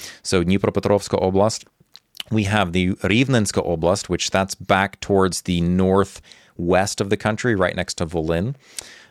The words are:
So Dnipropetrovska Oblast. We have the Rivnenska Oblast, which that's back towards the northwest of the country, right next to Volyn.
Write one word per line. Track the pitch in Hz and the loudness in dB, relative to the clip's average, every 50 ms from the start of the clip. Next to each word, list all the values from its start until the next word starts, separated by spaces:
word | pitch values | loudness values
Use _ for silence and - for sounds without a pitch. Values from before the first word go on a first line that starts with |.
| - - - - | -20 -20 -20 -14
So | - - - 92 87 | -6 -2 0 0 2
Dnipropetrovska | 85 95 98 - 104 101 - - 98 101 101 - - - - | 2 2 2 0 0 0 0 0 2 0 0 0 -2 -2 0
Oblast. | - 95 95 98 101 110 - - - - _ _ _ _ _ _ _ _ _ - - - | 0 2 2 2 2 2 0 -4 -10 -18 _ _ _ _ _ _ _ _ _ -18 -8 -4
We | 110 110 104 | -2 -2 0
have | 98 104 107 98 87 | 0 0 0 0 0
the | 82 92 90 90 98 | 0 0 0 0 0
Rivnenska | - - 90 98 117 135 131 135 117 107 98 - - - - | -2 -2 0 2 2 2 4 2 2 2 0 0 -2 -2 0
Oblast, | 87 82 82 85 95 101 - - | -2 0 2 2 2 0 -2 -4
which | 90 85 - - | -4 -4 -2 -2
that's | - 95 95 95 - | 0 0 -2 -2 -4
back | - 95 - 98 95 98 98 - - | -8 -2 0 0 2 0 -2 -4 -8
towards | - - 101 95 95 95 85 - | -2 0 2 4 4 2 0 -4
the | - - 90 85 | -4 -2 0 0
northwest | 85 85 90 92 92 95 95 98 95 - - - - - - - _ _ _ - 87 85 90 90 95 101 - - | 0 2 2 2 2 4 4 2 2 0 -4 -12 -20 -20 -20 -20 _ _ _ -6 -2 2 2 2 2 0 -2 -4
of | 107 98 | -4 -2
the | 107 98 | -2 -2
country, | - 110 107 107 - 127 113 | -2 -2 -2 -2 0 0 2
right | 98 92 90 - | 2 2 0 0
next | - 87 - - | -2 -6 -6 -6
to | - 90 | -6 -6
Volyn. | 80 80 85 78 80 82 82 95 120 139 - _ - - - - - - - - - | -4 -4 -2 -2 0 0 -2 -2 -4 -6 -10 _ -20 -18 -18 -18 -18 -20 -20 -20 -20